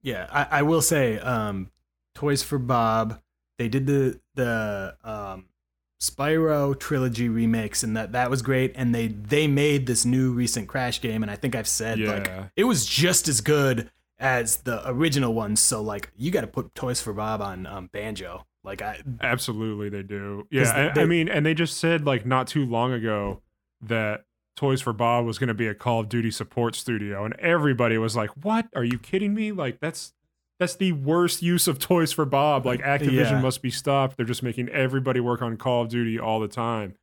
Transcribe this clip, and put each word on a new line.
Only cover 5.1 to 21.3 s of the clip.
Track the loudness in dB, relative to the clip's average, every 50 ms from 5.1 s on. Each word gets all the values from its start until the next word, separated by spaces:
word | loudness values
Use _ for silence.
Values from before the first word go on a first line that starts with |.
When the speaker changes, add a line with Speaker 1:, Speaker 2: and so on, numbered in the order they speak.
| -10 -8 -8 -10 -12 -14 -16 _ _ _ _ _ _ _ _ _ _ _
Speaker 1:
Spyro | -6 -6 -4 -2 0 2 4 4 4 4 4 2 2 0 0 -2
trilogy | -2 -2 0 0 0 0 0 0 0 0
remakes, | 2 2 2 2 2 2 0 -2 -4 -2
and | -2 -2 -2
that, | -2 -4 -2
that | 0 0 0 2
was | 0 -2
great. | 0 0 2 2 2 0 -2
And | 0 0 2 2
they, | 2 0 -2
they | -4 -6 -4 2 2 4 4 4
made | 4 4 4 4 4 2 2
this | 0 0 2 2
new | 2 4 4 4 2
recent | 2 2 0 0 0 -4 -6 -4
Crash | -4 -4 -2 -2 -4 -4
game, | -4 -2 -2 -2
and | -2 -4
I | -6
think | -4 -4 -2 -2
I've | -2 -2
said, | -2 -2 -2 -2 -2 -2 0
like, | 0 0 0 -2 -4 -6
Speaker 2:
Yeah. | -6 -8 -12 -8 _
Speaker 1:
it | 2 4
was | 4 4 2 0
just | 0 2 4 4 4 4 4 2
as | 2 0 0
good | 2 4 4 4 6 4 2 0 -2 -6 _ _ _ _ _ _
as | 0 0 2 2 0 0 -2 -2
the | -2 -6 -6 -4 -4 -4
original | 0 0 2 2 2 2 2 2 0
one. | 0 0 0 0
So, | 2 2 2 0 0
like, | -4 -4 -6 -8 -10 -12 _
you | -6 -6 -2
gotta | -2 -2 -4
put | -4 -6 -8 -8 -8 _
Toys | -8 -6 -4 -4 -4
for | -4 -6
Bob | -6 -6 -4 -4 -4 -4
on, | -4 -8 -8 -10 -10
um, | -10 -10 -12 -14 -12
Banjo. | -10 -10 -8 -8 -8 -10 -10 -12 -14 -16 -18 _ _ _
Like, | _ -14 -12 -10
I | -8 -10 -10 -10 -10 -12 -8 -4
Speaker 2:
Absolutely, | -2 -2 -2 -2 -2 -6 -6 -6 -6 -6 -6 -6 -8 -8
they | -8 -10
do. | -10 -10 -10 -10 -8 -8 -10 -10
Speaker 1:
'Cause | -10 _
Speaker 2:
Yeah, | 0 2 2 2 2
Speaker 1:
they, | 2 0
Speaker 2:
I, | 2
I |
Speaker 1:
they | 2 2 2
Speaker 2:
mean, | 4 4 2 2
and | 0